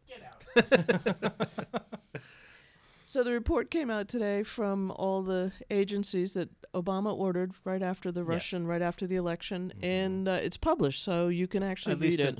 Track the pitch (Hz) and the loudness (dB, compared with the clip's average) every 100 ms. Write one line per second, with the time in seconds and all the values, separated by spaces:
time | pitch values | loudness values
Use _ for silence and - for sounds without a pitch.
0 | - - - - - 240 226 226 165 190 | -20 -18 -18 -20 2 4 8 6 6 2
1 | 226 180 220 - 214 - - 233 - 202 | 2 0 -2 -2 -4 -4 -6 -8 -8 -16
2 | _ 135 - - - - - _ - - | _ -16 -16 -20 -20 -20 -20 _ -20 -20
3 | - 277 247 240 240 311 - 339 262 214 | -6 0 2 2 2 0 0 -2 -2 -2
4 | 208 240 208 202 208 - 202 196 190 - | -4 -2 0 0 -2 -2 -2 0 -2 -2
5 | 190 190 185 185 185 - - 208 202 208 | 0 0 0 0 -2 -6 -4 0 0 0
6 | 202 190 185 196 165 - - 185 175 190 | -2 0 -2 -2 -6 -8 -8 -4 -2 0
7 | 208 - 190 180 185 - - 190 180 190 | -2 0 0 0 -2 -6 -6 -2 -2 -4
8 | 185 175 170 165 - 180 170 170 175 175 | -4 -4 -2 -2 -2 -4 -2 0 0 -2
9 | 185 185 175 170 - 185 180 - 180 185 | -2 0 0 -4 -6 -6 -6 -4 -2 0
10 | 190 190 190 185 165 - 330 320 143 135 | 0 0 0 0 0 0 0 4 2 2
11 | - 170 175 175 185 196 196 185 - 151 | -2 2 2 2 0 0 -2 -2 -2 2
12 | 160 170 139 | 4 4 2